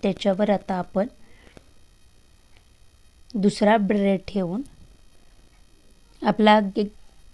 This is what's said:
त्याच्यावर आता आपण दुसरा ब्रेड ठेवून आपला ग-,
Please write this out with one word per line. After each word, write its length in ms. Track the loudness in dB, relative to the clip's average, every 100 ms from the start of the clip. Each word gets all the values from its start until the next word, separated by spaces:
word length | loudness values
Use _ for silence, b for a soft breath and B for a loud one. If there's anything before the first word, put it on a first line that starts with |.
त्याच्यावर 480 | -4 -2 -2 0 0
आता 240 | -2 -2
आपण 320 | -6 -6 -4 -6 -8 b b b b -20 -20 -20 _ -20 _ _ _ _ -20 _ _ -20 -20 -20 _ -12
दुसरा 420 | -2 0 2 2 2
ब्रेड 440 | 2 0 0 0 -4
ठेवून 340 | -6 -4 -6 -10 -16 -20 -20 -20 -20 -20 -20 -20 _ _ _ _ _ _ -6
आपला 360 | -2 2 4 4
ग-, 240 | 2 -4 -6 -8 -20 -20 -20